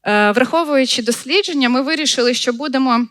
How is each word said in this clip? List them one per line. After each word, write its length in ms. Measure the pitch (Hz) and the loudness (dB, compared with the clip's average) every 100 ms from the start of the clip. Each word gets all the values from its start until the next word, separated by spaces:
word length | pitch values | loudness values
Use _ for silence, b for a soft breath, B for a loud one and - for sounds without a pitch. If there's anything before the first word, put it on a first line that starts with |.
| - | 0
е, 240 | 208 208 | 2 2
враховуючи 720 | 208 269 330 320 285 254 - | 2 2 0 2 0 2 -2
дослідження, 640 | 226 233 262 359 392 294 247 | -2 -4 -2 -2 0 -2 0
ми 140 | 247 | 0
вирішили, 520 | 277 320 294 - 247 | 0 -2 -2 0 0
що 180 | 240 - | 0 -4
будемо 540 | 240 294 262 262 240 240 | -4 -4 0 2 0 -2